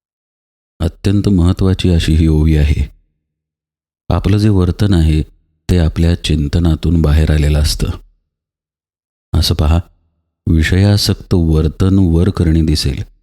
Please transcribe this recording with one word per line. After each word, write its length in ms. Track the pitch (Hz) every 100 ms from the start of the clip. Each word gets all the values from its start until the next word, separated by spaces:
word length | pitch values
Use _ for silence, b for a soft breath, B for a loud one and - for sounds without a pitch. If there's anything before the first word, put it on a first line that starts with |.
| _ _ _ _ _ _ _ -
अत्यंत 480 | 85 - 98 101 101
महत्त्वाची 640 | 92 85 92 95 92 90
अशी 240 | 82 80
ही 120 | 80 80
ओवी 300 | 78 78 76
आहे. 340 | 73 - - - _ _ _ _ _ _ _ _ _ _ -
आपलं 300 | 85 87 104
जे 100 | 107
वर्तन 460 | 98 87 82 104
आहे 280 | 87 80 78 71 _ _ _ -
ते 80 | 90
आपल्या 460 | 80 - 82 85
चिंतनातून 760 | - 76 71 85 85 78 80 82
बाहेर 280 | 76 76 78
आलेलं 280 | 76 73 76
असतं. 280 | 73 - - - - _ _ _ _ _ _ _ _ _ _ _ _
असं 220 | 82 -
पहा, 260 | 82 76 85 - _ _ _ _ _ -
विषयासक्त 840 | 80 78 90 101 101 - 95 -
वर्तन 640 | 92 80 78 78 - 95 98
वर 300 | 90 82 98
करणे 320 | - 82 80
दिसेल, 400 | 78 76 71 - - _